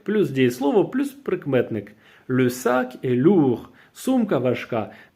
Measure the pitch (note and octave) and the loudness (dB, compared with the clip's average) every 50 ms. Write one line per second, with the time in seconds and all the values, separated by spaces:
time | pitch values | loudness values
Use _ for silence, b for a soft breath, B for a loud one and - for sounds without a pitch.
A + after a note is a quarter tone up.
0 | - - G#3+ G#3+ F3 C#3 C3+ C3 C3 A#2+ A#2+ - C4+ C#4+ B3+ G3+ D#3 D#3 - B3+ | -6 -2 0 0 0 0 2 2 2 2 2 0 -2 0 2 2 2 2 0 -4
1 | C#4+ C#4+ - - - - F#3+ E3+ - D3 C3 B2 - - A2+ G#2 G2 - - b | -4 -4 -6 -12 -8 -6 -6 -6 -2 0 0 0 0 0 -4 -8 -8 -10 -16 b
2 | b b b b b b B2+ B2+ C3 B2 B2 - - - B2 B2+ B2+ B2 - - | b b b b b b 0 2 2 0 0 -2 -2 0 0 0 0 -4 -6 -8
3 | - C3 B2 A#2+ C3+ F3+ G#3 F3 C#3+ B2+ A#2 A2 - - b b b b b - | -4 -2 0 2 4 4 4 4 4 2 0 -2 -6 -12 b b b b b -8
4 | - B3+ C4 B3+ A3 G3 F3+ C3 A#2+ B2+ A#2 - - - B2 A2+ G2+ - B B | -4 -2 0 0 0 0 0 0 0 0 -2 -2 -4 -6 -4 -4 -4 -6 B B
5 | B B B | B B B